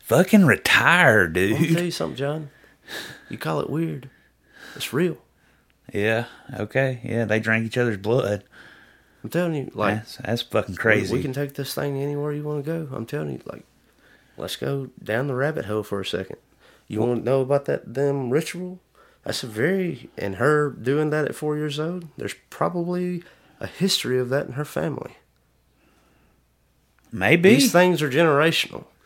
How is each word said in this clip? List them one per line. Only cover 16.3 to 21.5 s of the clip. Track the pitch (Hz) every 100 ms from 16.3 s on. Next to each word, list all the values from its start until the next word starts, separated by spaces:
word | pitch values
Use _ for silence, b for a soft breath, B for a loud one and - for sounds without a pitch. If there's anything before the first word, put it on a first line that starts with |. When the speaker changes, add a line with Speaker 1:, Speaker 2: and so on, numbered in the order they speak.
| - _ _ b b b
Speaker 2:
You | 104
wanna | 120 120
know | 120 135
about | 131 139 -
that | 139 -
damn | 123 139 139 123
ritual? | 143 170 175 180 185 _ b b b
That's | - -
a | 123
very, | 107 151 190 180 127 - -
and | 101 95
her | 135 151 147
doing | 117 113 143 156
that | 151 147
at | -
four | 151